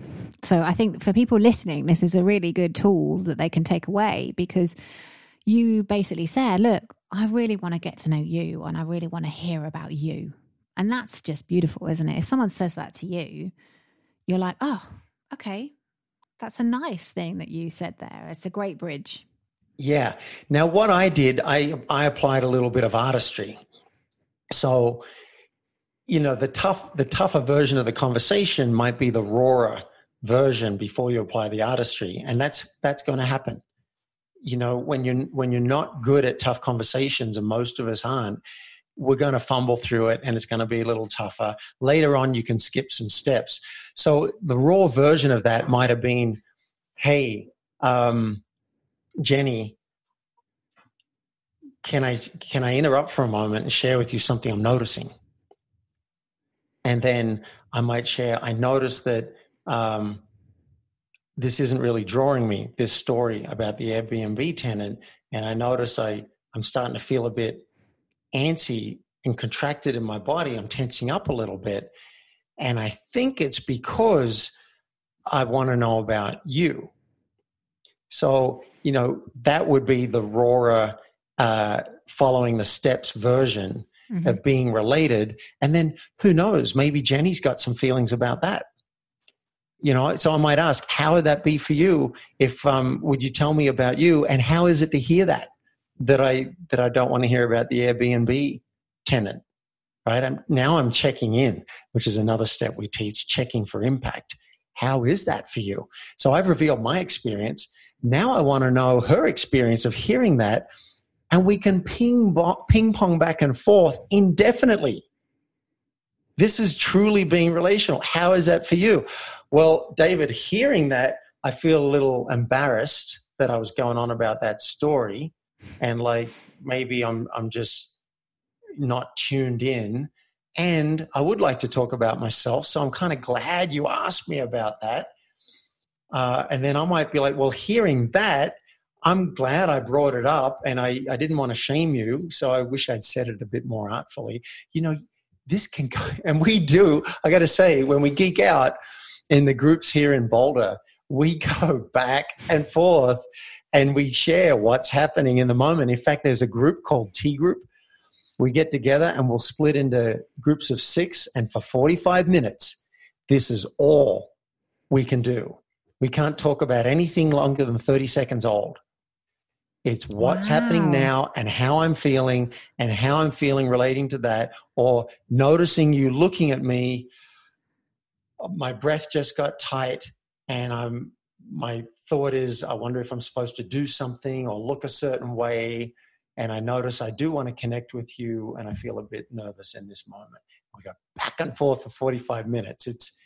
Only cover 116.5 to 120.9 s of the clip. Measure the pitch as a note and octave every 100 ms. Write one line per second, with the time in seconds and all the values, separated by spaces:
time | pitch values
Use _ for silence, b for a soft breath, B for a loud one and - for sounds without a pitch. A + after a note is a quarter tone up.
116.5 | - G#3+ - - F#3 G#3 G#3 F3 F3 E3+
117.5 | E3+ F3+ G#3 G#3 C#3+ - E3+ F3 F#3 E3
118.5 | E3+ - F3 G#3 F3+ B B B B _
119.5 | C#3+ D#3+ D#3+ - - D#3+ F3+ D3 A#2+ -
120.5 | G#3 C#4 A3+ C#3+